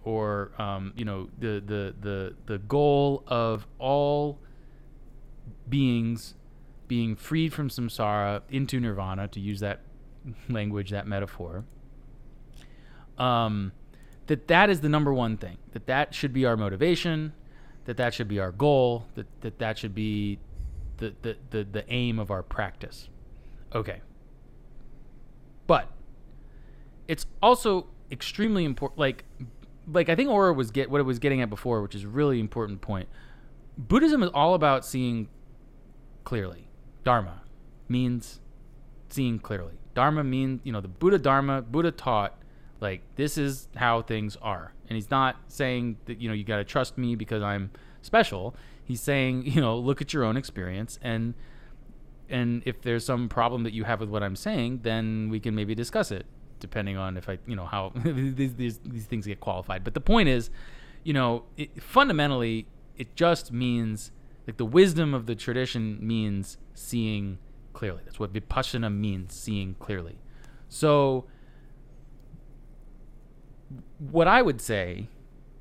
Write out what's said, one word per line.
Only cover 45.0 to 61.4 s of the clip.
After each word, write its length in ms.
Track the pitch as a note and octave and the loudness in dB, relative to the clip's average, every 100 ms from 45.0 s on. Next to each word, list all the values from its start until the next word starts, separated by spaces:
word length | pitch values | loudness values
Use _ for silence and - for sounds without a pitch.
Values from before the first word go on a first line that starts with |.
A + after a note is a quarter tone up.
| G2 | 0
not 260 | C3+ C3 - - | 2 2 0 -12
saying 500 | - C3 B2 A#2+ G#2 | -2 0 0 -2 -6
that, 160 | - A2+ | -10 -6
you 80 | A2+ | -2
know, 60 | |
you 100 | G#2+ | -2
gotta 200 | G#2 G#2 | 0 -2
trust 340 | G2 D3 B2+ - | 0 0 0 0
me 160 | A#2+ | -2
because 280 | A2+ G#2+ A2 | -2 -2 -2
I'm 280 | G2+ G2+ G2 - - - | 0 -2 -4 -10 -20 -18
special. 520 | - A#3 - F#2+ G#2 - - - | 4 4 4 0 -6 -8 -18 -16
He's 160 | - A#2+ | -8 -4
saying, 460 | - C#3 C3 B2+ C3+ | 2 2 2 0 2
<laughs> 0 | |
you 140 | D3+ | 4
know, 180 | A#2+ A#2 | 4 2
look 220 | B2 C3+ | 2 0
at 120 | C#3+ | 0
your 120 | D3+ | 0
own 120 | A2 B2+ | 2 0
experience, 600 | - - F#2 F#2+ A2+ - | -2 -8 -6 -6 -6 -8
and, 320 | B2 A2+ A#2 A#2+ - - - - - - - - - | -4 -2 -2 -4 -12 -16 -18 -18 -18 -18 -18 -18 -6
and 340 | B2+ A#2+ A#2+ | -2 0 0
if 180 | B2+ - | -2 -4
there's 220 | B2 A#2 | -2 0
some 240 | B2 B2 A#2 | 0 0 0
problem 360 | - A#2 B2 | 2 2 2
that 80 | A#2 | -2
you 120 | A2 | -2
have 160 | G#2+ A2 | -2 -2
with 80 | G#2+ | 0
what 140 | G#2 | -2
I'm 140 | G2+ F#2+ | -2 -2
saying, 440 | G#3 F#3+ A#2 B2+ | -2 0 -2 -2
then 460 | A2+ A2+ A2 A2 A2 | 0 0 0 -2 -2
we 100 | A2 | -2
can 140 | A2+ | -2
maybe 200 | G#2+ G#2 | -2 -2
discuss 360 | A2 A#2+ A3 - | -2 0 0 0
it, 160 | F#2+ - - - - | -4 -8 -16 -18 -14
depending 360 | F#2 A2+ G2 F#2+ | -8 -4 -4 -4
on 200 | F#2+ F2+ | -4 -6
if 120 | - | -6
I, 100 | - A#2+ | -8 -6
you 100 | G#2 | -8
know, 100 | F2 | -4
how 260 | G2+ F#2+ | -4 -4
<laughs> 120 | A#2+ | -2
these, 500 | D#3+ C3 C3+ C3 C3+ | 0 0 -2 0 -2
these, 240 | B2 A#2+ A2 | 0 -4 -4
these 220 | - A#2 G#2 | -10 -10 -4
things 200 | A#2 G2+ | -4 -4
get 140 | G2 | -6
qualified. 420 | - F#2 - F#2+ | -4 -4 -4 -4
But 120 | G2+ | -2
the 60 | - | 0
point 280 | D#3+ A3+ D#3 | 6 8 8
is, 220 | B2 A2+ - - - - - | 4 0 -8 -12 -14 -16 -10
you 100 | D#3+ | -2
know, 320 | C#3+ A#2+ A#2 | 2 2 0